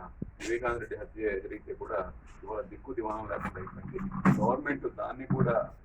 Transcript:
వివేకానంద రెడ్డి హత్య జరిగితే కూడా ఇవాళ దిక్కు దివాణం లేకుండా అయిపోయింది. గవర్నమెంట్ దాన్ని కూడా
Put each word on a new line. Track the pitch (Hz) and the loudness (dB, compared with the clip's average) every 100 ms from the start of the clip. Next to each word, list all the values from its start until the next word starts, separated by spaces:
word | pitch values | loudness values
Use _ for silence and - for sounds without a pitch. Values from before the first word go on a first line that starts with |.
| 92 - | -10 -8
వివేకానంద | - - - 117 123 120 | -10 -6 0 0 2 0
రెడ్డి | 110 104 | -2 -6
హత్య | 104 113 107 98 | -8 -2 0 0
జరిగితే | 98 104 - | -2 -8 -8
కూడా | 98 101 110 - - - - | -8 -4 -2 -2 -6 -16 -12
ఇవాళ | 95 107 | -6 -4
దిక్కు | 92 - - | -4 -8 -8
దివాణం | 120 110 110 107 | -4 -2 -2 -4
లేకుండా | 101 95 - | -4 -4 -6
అయిపోయింది. | 92 - - 190 196 190 190 - | -8 -8 -6 -4 -2 4 6 8
గవర్నమెంట్ | - - - 269 - - | 6 4 2 0 0 -2
దాన్ని | - 127 131 | -4 -2 2
కూడా | 135 123 113 - - | 4 6 4 2 -4